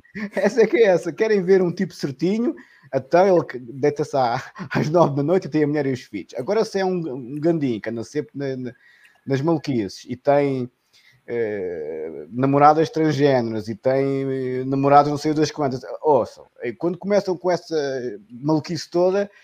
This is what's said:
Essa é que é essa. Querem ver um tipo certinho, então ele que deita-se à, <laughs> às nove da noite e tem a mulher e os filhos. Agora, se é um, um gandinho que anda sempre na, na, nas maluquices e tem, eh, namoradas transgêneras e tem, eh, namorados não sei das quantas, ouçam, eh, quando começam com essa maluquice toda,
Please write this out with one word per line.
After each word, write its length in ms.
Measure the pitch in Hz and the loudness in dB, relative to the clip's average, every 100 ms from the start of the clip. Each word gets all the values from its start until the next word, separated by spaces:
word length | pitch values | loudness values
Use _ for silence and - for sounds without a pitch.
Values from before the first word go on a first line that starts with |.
| - 208 202 | -12 -12 -8
Essa 280 | 196 196 247 | -2 0 2
é 40 | 208 | 2
que 100 | - | 4
é 40 | 202 | 4
essa. 260 | 175 175 | 2 0
Querem 300 | 143 220 202 | -2 0 2
ver 200 | 175 190 | 4 4
um 100 | 175 | 2
tipo 220 | 170 180 | -2 -6
certinho, 640 | - 147 135 170 220 247 - - _ - | -6 -8 -2 -2 0 -2 -6 -12 _ -6
então 440 | 135 - 170 196 170 | -6 2 4 4 4
ele 80 | |
que 140 | - 123 | 0 -8
deita-se 560 | 120 135 147 147 143 139 | -12 -2 0 0 -2 0
à, 260 | 120 127 - - | 0 -2 -8 -14
<laughs> 160 | 160 | -6
às 160 | - 143 | -4 2
nove 260 | 170 147 | 4 4
da 80 | 139 | 2
noite 240 | 143 185 143 | 0 0 0
e 40 | |
tem 120 | 156 | 0
a 40 | 143 | 0
mulher 180 | 151 139 | 0 -2
e 60 | |
os 80 | 127 | -4
filhos. 320 | - 101 - | -8 -14 -10
Agora, 300 | - 131 220 | -8 -2 -2
se 160 | 214 196 | -2 -2
é 40 | |
um, 120 | 190 180 | -2 -2
um 420 | 160 131 120 147 | -6 -10 -10 -4
gandinho 420 | 165 165 135 107 | 0 0 0 -4
que 100 | 113 | -6
anda 120 | 117 | -8
sempre 300 | 107 147 143 | -6 -8 -8
na, 220 | 135 139 131 | -6 -6 -6
na, 160 | 123 - _ _ _ _ 131 | -8 -14 _ _ _ _ -4
nas 140 | 135 | -2
maluquices 640 | 160 156 147 120 95 - - | 0 0 0 -2 -2 -8 -12
e 80 | 123 | -4
tem, 540 | 147 143 143 131 123 _ _ _ _ _ - | 2 2 2 -2 -6 _ _ _ _ _ -8
eh, 1000 | 120 107 104 90 85 76 80 80 73 78 | -4 -4 -4 -6 -6 -8 -8 -10 -12 -10
namoradas 580 | 120 135 143 147 156 156 | -2 0 6 6 6 2
transgêneras 800 | 160 156 135 143 127 113 110 107 | 0 0 4 4 4 0 -4 -6
e 60 | |
tem, 840 | 104 127 135 139 135 135 135 127 127 | -4 0 0 0 -2 -4 -4 -4 -4
eh, 40 | |
namorados 460 | 131 135 139 143 147 | -2 2 6 8 6
não 80 | 143 | 2
sei 160 | 156 | 0
das 160 | 151 147 | 0 0
quantas, 300 | 156 139 123 87 - | 0 -4 -4 -8 -4
ouçam, 440 | 151 131 - - - - | 2 2 0 -8 -20 -12
eh, 100 | 120 | -10
quando 240 | 104 170 180 | -4 -4 -4
começam 400 | 190 202 190 175 | 0 0 0 -2
com 140 | 180 | -2
essa 240 | 175 - 156 139 131 120 104 104 | -2 -2 -4 -2 -4 -8 -10 -16
maluquice 580 | 120 147 156 175 160 - | -6 -2 -2 -2 -8 -4
toda, 400 | 175 180 202 202 _ | 0 2 0 -4 _